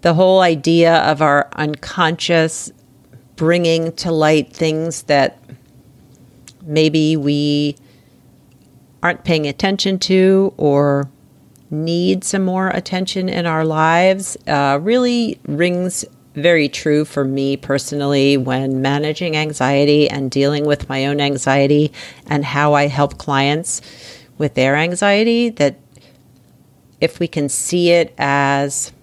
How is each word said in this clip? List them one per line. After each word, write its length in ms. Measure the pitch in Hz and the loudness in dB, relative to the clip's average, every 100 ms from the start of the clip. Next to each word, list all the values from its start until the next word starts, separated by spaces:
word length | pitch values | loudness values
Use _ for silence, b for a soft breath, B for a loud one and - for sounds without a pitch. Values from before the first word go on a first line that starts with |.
The 120 | 170 | 2
whole 260 | 165 185 190 | 4 4 4
idea 580 | 180 160 135 165 165 165 | 4 2 2 4 4 4
of 220 | - 147 | 2 2
our 280 | 151 143 - - | 2 2 0 -4
unconscious 1120 | 151 151 - - 165 170 - 170 160 - - - _ _ _ - _ | -6 -6 -10 -2 -2 -2 0 0 0 -4 -14 -18 _ _ _ -20 _
bringing 560 | - 160 175 170 165 165 165 | -4 0 2 2 0 -2 -6
to 160 | 180 | -4
light 400 | 165 156 156 135 | 0 2 2 0
things 500 | - 160 156 165 160 | -4 -2 -2 -4 -8
that 340 | - 143 135 - _ - _ - - - - - - _ - _ | -2 0 0 -4 _ -20 _ -20 -20 -20 -20 -20 -20 _ -20 _
maybe 540 | 165 151 156 156 156 156 | -4 2 2 2 0 0
we 600 | 143 147 147 147 147 143 b b b b b _ _ _ _ - _ _ | 0 0 0 0 -2 -6 b b b b b _ _ _ _ -20 _ _
aren't 220 | 175 170 | -6 -4
paying 220 | - 160 151 | -2 -2 -2
attention 500 | 139 196 196 196 190 | -2 -2 -2 -2 -2
to 560 | - 190 185 190 190 - | 0 2 4 4 0 0
or 540 | 151 143 143 139 139 _ _ _ _ _ _ | 0 2 2 0 -4 _ _ _ _ _ _
need 520 | 151 160 170 180 190 | -8 -4 -2 0 0
some 220 | - 196 | -2 -2
more 240 | 190 185 185 | -2 -2 -2
attention 600 | - 185 185 185 190 185 | -4 -4 -6 -4 -4 -4
in 160 | - | -4
our 200 | 170 160 | -2 -2
lives, 720 | 160 156 160 165 185 190 196 - - | -2 0 2 4 4 2 -4 -12 -4
uh, 320 | 147 139 139 | 0 0 0
really 600 | 180 240 247 240 226 - - | 0 0 2 0 -2 -6 -8
rings 580 | 147 175 180 180 - - _ _ | -2 0 0 -4 -6 -12 _ _
very 340 | - 156 170 143 | -2 2 2 2
true 360 | - 156 147 | -2 0 0
for 200 | 151 - | 0 -2
me 320 | 135 135 139 139 | -2 -2 -2 -4
personally 800 | - 139 - 143 143 143 139 139 | -2 -4 -4 -4 0 2 4 2
when 440 | 127 127 135 131 | 0 -2 -2 -2
managing 560 | 135 143 151 151 175 156 | -2 -2 -2 -4 -4 -4
anxiety 720 | 156 147 131 139 143 147 147 | -4 -2 0 2 4 4 2
and 220 | 143 135 | -2 -4
dealing 340 | 139 139 147 | 0 0 0
with 240 | 147 147 - | 0 -2 -2
my 160 | 135 135 | -4 -2
own 140 | 143 | 0
anxiety 720 | 143 135 - 135 139 147 151 B B B - | -2 -2 0 2 4 2 2 B B B -6
and 160 | 147 | -4
how 300 | 143 139 147 | -2 0 2
I 120 | 147 143 | 2 0
help 320 | 135 143 - | 0 -2 -4
clients 640 | - 135 139 151 175 - B B B B B _ | -4 0 0 -2 -4 -10 B B B B B _
with 160 | 147 | -4
their 220 | - 131 143 | 0 0 2
anxiety, 720 | 165 175 202 202 220 233 240 | -2 -2 0 2 2 0 -2
that 280 | 220 143 - _ - b b _ _ _ _ _ _ _ _ | 0 -2 -2 _ -20 b b _ _ _ _ _ _ _ _
if 180 | 165 - | -6 -4
we 80 | 170 | -6
can 220 | - 143 | -4 -4
see 420 | - - 180 175 | -4 -4 0 4
it 240 | 170 165 - | 2 2 -2
as 760 | 143 139 139 139 143 139 - - | 0 2 2 0 -2 -6 -10 -12